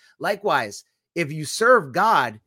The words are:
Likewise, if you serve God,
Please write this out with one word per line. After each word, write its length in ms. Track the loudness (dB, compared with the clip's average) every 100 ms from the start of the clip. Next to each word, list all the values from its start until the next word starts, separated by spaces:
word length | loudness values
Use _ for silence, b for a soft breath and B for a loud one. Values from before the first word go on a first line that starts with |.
| b b
Likewise, 680 | -6 -4 0 -2 -2 -12 _ _ _
if 200 | -6 -6
you 100 | -6
serve 480 | -8 0 4 4 2
God, 480 | 0 2 2 0 -6